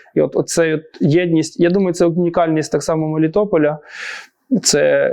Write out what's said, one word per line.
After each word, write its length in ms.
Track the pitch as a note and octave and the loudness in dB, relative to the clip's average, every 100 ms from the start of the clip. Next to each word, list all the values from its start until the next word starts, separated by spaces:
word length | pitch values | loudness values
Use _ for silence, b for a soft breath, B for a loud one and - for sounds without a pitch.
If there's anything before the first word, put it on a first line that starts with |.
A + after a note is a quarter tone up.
| B | B
І 60 | D#3+ | -2
от, 160 | D3 - | -2 -2
оцей 380 | - - E3 | -2 0 0
от 80 | D#3 - - | -2 -6 -2
єдність, 600 | D#3+ E3 F3+ D#3+ D#3 - | 2 2 2 0 -2 0
я 100 | E3+ | 0
думаю, 240 | F#3+ F#3+ | 2 0
це 120 | F3 E3+ | 0 0
унікальність 680 | E3+ E3+ F3 E3 D#3 D3+ | 0 0 0 0 0 -2
так 100 | D3 | -4
само 260 | D#3 D#3+ D#3 | -2 -2 -2
Мелітополя, 720 | D#3 D#3+ G3+ G#3 E3+ D3 D#3 B B B B B _ - A3+ | 0 0 0 0 2 0 -2 B B B B B _ -4 -2
це, 180 | - D3 D3 C#3 C#3 | 0 2 2 2 2